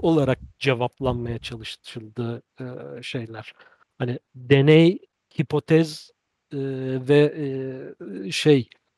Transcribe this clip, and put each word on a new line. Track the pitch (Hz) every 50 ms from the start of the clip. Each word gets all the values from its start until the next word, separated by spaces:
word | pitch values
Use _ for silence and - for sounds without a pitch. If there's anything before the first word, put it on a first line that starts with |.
olarak | - 175 165 156 139 131 127 - - - _ _
cevaplanmaya | - 139 131 117 123 123 - - 135 127 123 120 117 117 120 110
çalışıldığı, | - - 123 113 110 - - - _ - - 120 110 107 110 - 120 117 117 113 - _ _ -
e, | 131 123 123 - - 139 143 -
şeyler. | 127 - - 135 117 110 113 110 110 - - _ _ _ _ _ _ _ _ -
Hani | 127 123 123 - - _ _
deney, | 131 127 123 139 139 135 147 156 156 165 170 190 254 _ _ _ _ _ _ _ -
hipotez, | 156 - - 147 - - 160 160 165 156 156 - - - _ _ _ _ _ _ _ _ -
e, | 143 135 135 135 131 131 131 131 131 127 127
ve, | 147 147 147 151 151 170 151 139 135 135 131 131 131 131 139 147 147 - 175 190 196 185 190 190
e, |
şey, | 156 - - 156 151 135 117 - _ _ _ _ _